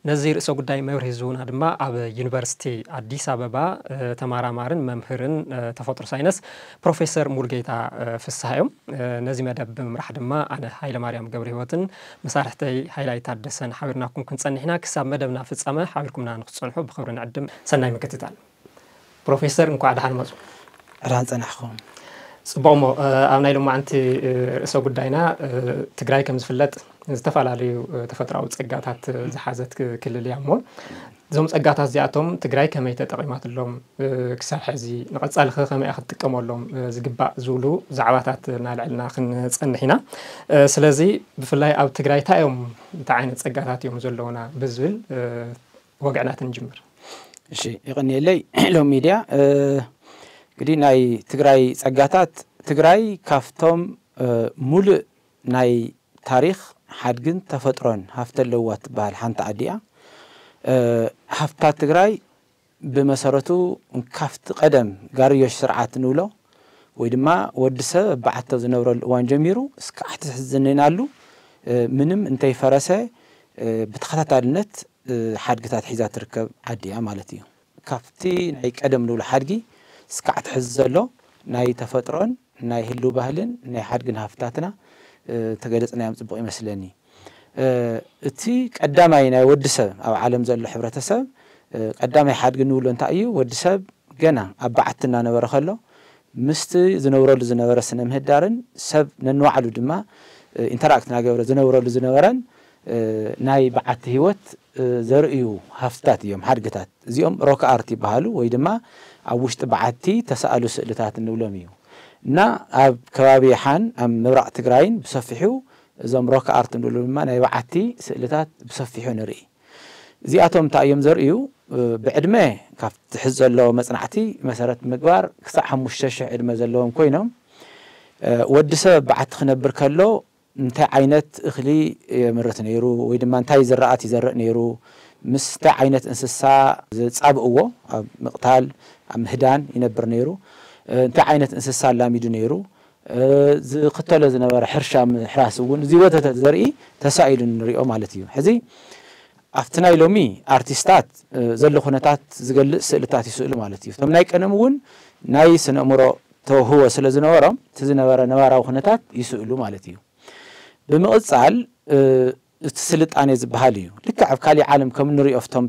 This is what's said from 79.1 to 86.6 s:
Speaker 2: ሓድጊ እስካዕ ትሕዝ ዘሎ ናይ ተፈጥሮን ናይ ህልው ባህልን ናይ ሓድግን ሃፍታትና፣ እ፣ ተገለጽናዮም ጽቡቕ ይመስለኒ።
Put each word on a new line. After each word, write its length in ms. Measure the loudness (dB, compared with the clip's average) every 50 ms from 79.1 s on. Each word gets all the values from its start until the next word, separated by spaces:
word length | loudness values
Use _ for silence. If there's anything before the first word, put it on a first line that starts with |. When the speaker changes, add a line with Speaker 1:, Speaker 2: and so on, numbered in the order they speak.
| -4 -4
Speaker 2:
ሓድጊ 280 | -4 -2 -2 -2 0 -2 -4 -6 -8 _ _ _ _ _ _ _ _ _
እስካዕ 260 | -14 -6 -4 -4 -4 -4
ትሕዝ 260 | -6 -6 -4 -4 -4 -2
ዘሎ 240 | 0 0 0 2 2 0 0 -2 -6 _ _ _ _ _ _
ናይ 220 | -6 -4 -2 -2 -2
ተፈጥሮን 580 | -2 -4 -6 -6 -4 -4 -4 -4 -4 -4 -2 -4 -4 -8 _ _ _ -10
ናይ 220 | -8 -6 -4 -4 -4
ህልው 260 | -6 -4 -4 -2 -2
ባህልን 380 | -2 -2 -2 -4 -4 -6 -6 -6 -8 -12 -12
ናይ 160 | -10 -10 -10
ሓድግን 340 | -6 -6 -6 -6 -6 -6 -8 -8
ሃፍታትና፣ 480 | -10 -12 -10 -10 -10 -8 -6 -8 -8 -8 -10 _ _ _ _ _ _ _ _ _ _
እ፣ 80 | -10 -8 -6 -6 -6 -8
ተገለጽናዮም 580 | -8 -6 -4 -2 -2 -2 -2 -4 -6 -6 -6 -8
ጽቡቕ 220 | -10 -12 -12 -10
ይመስለኒ። 460 | -10 -10 -10 -10 -10